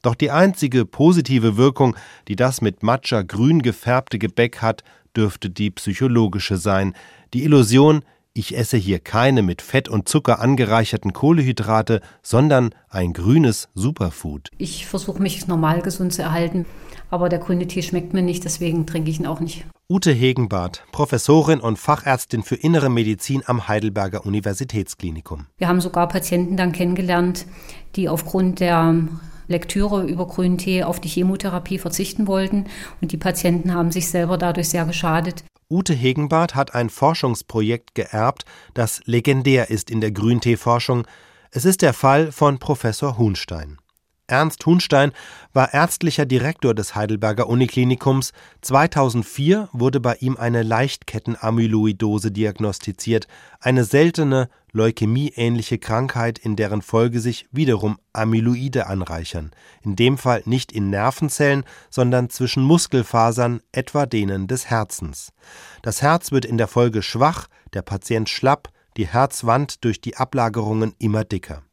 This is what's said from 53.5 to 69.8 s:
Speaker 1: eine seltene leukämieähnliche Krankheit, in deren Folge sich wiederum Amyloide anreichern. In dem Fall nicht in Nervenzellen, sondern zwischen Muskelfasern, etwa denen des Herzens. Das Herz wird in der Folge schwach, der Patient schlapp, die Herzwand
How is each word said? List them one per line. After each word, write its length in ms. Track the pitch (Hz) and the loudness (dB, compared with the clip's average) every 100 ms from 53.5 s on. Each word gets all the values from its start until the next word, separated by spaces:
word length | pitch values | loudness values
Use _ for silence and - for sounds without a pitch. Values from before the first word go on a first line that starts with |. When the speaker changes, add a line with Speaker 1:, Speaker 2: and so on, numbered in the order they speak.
| _ | _
Speaker 1:
eine 240 | 131 127 | 0 2
seltene 640 | 110 139 170 170 147 131 127 _ _ | 4 4 4 2 0 0 -2 _ _
leukämieähnliche 1080 | 110 113 - 110 123 147 - 117 120 - 117 | 0 0 2 0 0 -2 -2 -2 0 -2 -6
Krankheit, 600 | - 113 131 120 117 113 | -2 -2 -2 -2 -4 -4
in 160 | 113 | -6
deren 260 | 104 104 107 | -2 -2 -4
Folge 380 | - 113 120 117 | -2 0 2 0
sich 280 | 117 117 - | -4 -6 -8
wiederum 480 | 131 147 107 107 107 _ | -2 2 2 0 -4 _
Amyloide 720 | - 110 113 113 123 135 127 98 | -4 0 2 2 0 -2 -4 -4
anreichern. 640 | 98 87 82 82 85 76 _ - _ | -4 -4 -8 -8 -8 -10 _ -20 _
In 140 | 104 95 | -6 -4
dem 200 | 123 135 | -2 -2
Fall 240 | 127 117 | 0 -2
nicht 260 | - 127 - | -2 -4 -4
in 180 | 113 98 | -6 -2
Nervenzellen, 760 | 98 117 - 151 - 143 139 131 - _ | -2 -2 -2 -6 0 0 0 -4 -18 _
sondern 400 | - 123 127 123 | -2 0 0 -2
zwischen 340 | - 123 139 | -4 -2 0
Muskelfasern, 960 | 135 170 - 131 113 117 113 113 120 120 _ | 4 2 2 -2 0 2 2 2 -2 -2 _
etwa 320 | - 127 147 | -8 -4 -4
denen 420 | 135 113 98 98 95 | -2 -2 -2 -4 -4
des 200 | 127 - | -6 -2
Herzens. 640 | 113 104 - 80 71 - _ - - - - | -4 -4 -8 -10 -12 -18 _ -20 -20 -20 -10
Das 200 | 120 - | -8 -2
Herz 300 | 143 170 - | 2 0 0
wird 140 | 135 | -2
in 120 | 120 117 | 0 -2
der 120 | 107 | 0
Folge 340 | 120 120 107 | 2 2 0
schwach, 460 | - 113 147 170 - _ - | -4 0 0 0 -14 _ -12
der 80 | 101 | -12
Patient 480 | - 98 - 113 107 | -8 -10 -4 -4 -2
schlapp, 400 | - 131 143 - _ _ | 0 0 0 -4 _ _
die 100 | - | -8
Herzwand 800 | 92 120 139 - 117 123 143 - | -2 0 0 0 0 0 0 -4